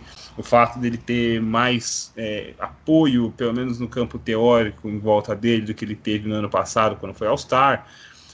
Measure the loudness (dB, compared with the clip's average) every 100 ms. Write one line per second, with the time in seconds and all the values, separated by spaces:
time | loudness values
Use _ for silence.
0 | -6 -20 -16 -14 2 4 4 0 -4 -4
1 | -2 0 0 0 0 2 2 0 -4 -8
2 | -10 -10 -8 -8 -10 -12 -12 -8 2 4
3 | 4 2 0 -2 -4 -2 -4 -6 -6 -6
4 | -6 -6 -4 2 4 4 2 -4 -8 -4
5 | 2 2 0 -2 0 2 0 -6 -8 -6
6 | -4 -4 -2 -4 -2 -2 0 2 0 0
7 | -8 -6 -2 -2 0 2 4 2 -4 -20
8 | -20 -20 -20